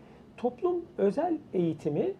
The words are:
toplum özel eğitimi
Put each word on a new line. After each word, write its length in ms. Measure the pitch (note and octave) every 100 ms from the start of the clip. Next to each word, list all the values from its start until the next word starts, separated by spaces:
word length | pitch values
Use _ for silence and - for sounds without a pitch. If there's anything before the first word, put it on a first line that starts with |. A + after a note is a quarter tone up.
| - - - -
toplum 480 | A#3+ A#3+ F4+ F4 - -
özel 400 | G3+ C#4 F4 D#4 -
eğitimi 580 | F#3 E3+ D#3 D#3+ D3 E4+